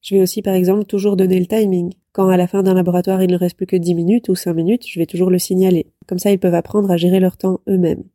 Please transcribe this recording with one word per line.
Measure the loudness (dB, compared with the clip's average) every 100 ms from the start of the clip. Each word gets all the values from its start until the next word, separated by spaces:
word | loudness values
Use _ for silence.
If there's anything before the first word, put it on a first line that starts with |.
Je | 0 0
vais |
aussi, | 2 -2
par | -2
exemple, | 0 2 0 -2
toujours | -2 0 0
donner | 2 0
le | 0
timing. | 0 0 0 -4 -10 _
Quand | -2 2
à | 2
la | 2
fin | 0
d'un | 2 2
laboratoire, | 2 0 -2 0
il | 0
ne | 0
reste | -2 -6
plus | -4
que | -2
dix | 0 0
minutes | 0 0 0
ou | -4
cinq | -2
minutes, | -2 0 -2 -4
je | -6
vais | -6
toujours | -2 0
le | 0
signaler. | 0 0 2 2 -2 _ -10
Comme | -4
ça, | 0
ils | 2
peuvent | 2
apprendre | 0 -2 -2 0
à | 0
gérer | 2 2
leur | 0 0
temps | -4 -4 -2
eux-mêmes. | 0 0 -2 -10